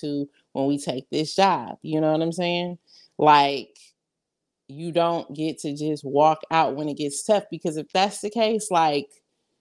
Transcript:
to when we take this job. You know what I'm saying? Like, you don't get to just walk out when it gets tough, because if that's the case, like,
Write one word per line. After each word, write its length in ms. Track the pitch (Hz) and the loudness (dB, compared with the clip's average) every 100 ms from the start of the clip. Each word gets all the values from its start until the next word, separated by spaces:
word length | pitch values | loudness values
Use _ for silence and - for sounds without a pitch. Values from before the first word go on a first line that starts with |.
to 260 | 151 143 143 _ _ | -6 -6 -6 _ _
when 140 | - 139 | -4 -2
we 100 | 143 | -2
take 300 | 151 131 - | -4 -8 -6
this 260 | 143 156 | -4 -2
job. 440 | - 196 160 113 - | 2 2 2 -4 -12
You 220 | 156 156 | -4 0
know 100 | 156 | 2
what 80 | 156 | 2
I'm 120 | 165 | 0
saying? 440 | 170 175 175 175 175 _ _ _ - | -2 -2 -2 -4 -8 _ _ _ 2
Like, 640 | 147 147 139 139 139 - - _ _ _ _ _ _ _ - | 6 6 6 0 -8 -18 -20 _ _ _ _ _ _ _ -18
you 240 | 139 170 | -12 -4
don't 400 | 165 170 170 - | 0 2 0 -4
get 240 | 147 156 139 | -6 -6 -4
to 140 | 156 | -8
just 300 | 143 151 151 | -6 -4 -4
walk 380 | 139 139 156 156 - | -2 4 4 4 0
out 260 | 160 156 135 | 0 2 0
when 140 | 151 | -6
it 80 | 143 | -4
gets 240 | 147 143 | -6 -4
tough, 220 | - 208 202 | 0 0 0
because 280 | 165 180 156 | -8 -6 -6
if 120 | 143 | -4
that's 260 | 185 202 202 | 0 0 -2
the 80 | 208 | -6
case, 420 | 226 220 226 208 | -2 0 -2 0
like, 380 | 175 160 147 - _ _ _ _ _ | 2 2 0 -4 _ _ _ _ _